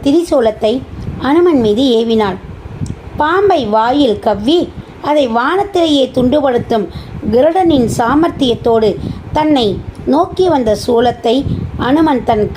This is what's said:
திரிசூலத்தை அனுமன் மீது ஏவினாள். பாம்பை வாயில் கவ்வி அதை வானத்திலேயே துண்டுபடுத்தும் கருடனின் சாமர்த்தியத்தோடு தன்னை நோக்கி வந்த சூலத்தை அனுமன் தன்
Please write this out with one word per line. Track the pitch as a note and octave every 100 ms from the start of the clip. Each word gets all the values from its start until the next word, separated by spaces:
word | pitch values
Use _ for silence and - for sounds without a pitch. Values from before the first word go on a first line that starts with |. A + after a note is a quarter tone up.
திரிசூலத்தை | C#4 D#4+ E4+ D4 A3 G#3+ G#3+ B3+ - - - -
அனுமன் | B3+ D#4+ F4 C#4
மீது | A3 G#3
ஏவினாள். | C4+ A3+ A3+ A3+ G3+ F#3 - - - - - - - -
பாம்பை | D4+ F#4 G4+ E4+ G#3+
வாயில் | A3 A#3 C#4+ C4 G3+
கவ்வி | A3+ G3+ A3 F4 C4+ - - -
அதை | D4+ D4+ B3+
வானத்திலேயே | A#3 C4 F#4 G4+ F4+ E4 C#4+ B3+
துண்டுபடுத்தும் | B3+ B3+ D4 C#4 A#3+ - A3+ F#3 - - - G#3
கருடனின் | A#3 D4+ F4+ E4+ C#4+ A3+ -
சாமர்த்தியத்தோடு | A#3 C#4+ E4+ - C4 G#3+ A#3+ A3+ A3 E3+ - - -
தன்னை | D4+ D#4 C#4+ G#3+ - - - -
நோக்கி | C#4 F#4 F4+ F#4
வந்த | C#4+ A3 G#3 -
சூலத்தை | A#3 B3 A#3 A#3 C4 - - - -
அனுமன் | B3 D4+ D#4+ B3+
தன் | A3 G#3+ G3+